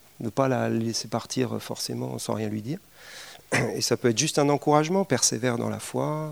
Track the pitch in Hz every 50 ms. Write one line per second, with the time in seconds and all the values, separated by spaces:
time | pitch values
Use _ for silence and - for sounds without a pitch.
0 | - - - - 120 113 - 139 135 131 127 117 113 113 113 117 113 113 110 -
1 | - 113 120 113 - - - 127 127 110 113 107 - - 123 - - - 123 120
2 | 127 127 127 117 - - 113 107 110 104 107 107 104 123 160 202 - - - -
3 | - - - - - - - - - - - 123 127 107 - - - - 120 -
4 | - 120 113 113 147 151 - 156 143 143 147 135 - 151 147 151 156 156 185 196
5 | 190 - 131 117 - - 127 113 120 127 117 117 113 110 104 107 - - - 127
6 | 135 147 151 156 156 151